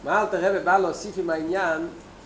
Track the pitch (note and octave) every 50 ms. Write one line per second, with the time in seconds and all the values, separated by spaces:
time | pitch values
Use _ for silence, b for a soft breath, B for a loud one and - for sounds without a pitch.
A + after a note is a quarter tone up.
0 | - C#3 F3 G#3+ G#3 - - E3+ F3 G3+ G3 F3+ D3 E3+ F#3 G3 F#3 E3+ D#3 -
1 | - G#3 F3 F#3+ F3 E3+ D#3+ D#3 D#3 D#3+ F#3 G3 F#3+ E3+ D#3+ D#3 E3 F3 - -
2 | - - - - -